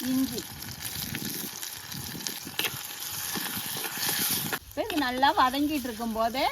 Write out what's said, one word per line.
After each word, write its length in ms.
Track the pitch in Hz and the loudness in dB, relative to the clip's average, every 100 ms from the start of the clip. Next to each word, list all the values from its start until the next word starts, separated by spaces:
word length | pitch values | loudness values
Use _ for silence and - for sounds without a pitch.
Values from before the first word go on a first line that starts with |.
| 254 | 2
இஞ்சி. 320 | 262 262 233 - - - - - - - - - - - - - - - - - - - - - - - - - - - - - - - - - - - - - - - - - - - | 2 2 0 -6 -8 -10 -8 -6 -6 -4 -4 -4 -6 -6 -8 -8 -10 -10 -8 -8 -6 -6 -6 -10 -4 -4 -4 -8 -8 -6 -4 -4 -2 -2 -4 -4 -4 -4 -2 0 2 2 2 0 -4 -4
இப்ப 180 | - | -4
இது 120 | 427 339 262 | 0 2 2
நல்லா 220 | 254 277 330 | 6 6 8
வதங்கிட்டு 480 | 262 269 294 302 247 | 6 6 2 2 -2
இருக்கும் 260 | 220 233 220 | -2 -2 2
போதே 260 | 226 233 339 | 2 4 2